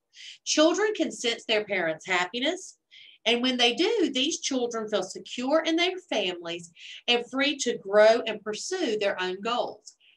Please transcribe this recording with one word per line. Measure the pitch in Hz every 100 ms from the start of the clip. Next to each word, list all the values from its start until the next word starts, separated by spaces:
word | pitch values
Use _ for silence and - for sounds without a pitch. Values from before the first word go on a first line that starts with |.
| _ - - -
Children | - - 311 359 427 427
can | 277
sense | 208 240 226
their | - 214
parents' | 208 196 165 160 -
happiness, | 185 180 240 277 370 - - _ - - - 214
and | 240
when | 254 254
they | 240
do, | 240 370 466 311
these | 262 277 330
children | - 262 240 226 214
feel | 208
secure | 185 190 190 - 254 311
in | 320 330
their | 349 370 -
families | 240 185 175 170 170 170 - - - -
and | 240 240
free | 262 277 294
to | 247 -
grow | 190 208 220 226 226
and | 208
pursue | - 214 - 370 302 214
their | 202 190
own | 185 190
goals. | 214 240 - - - - _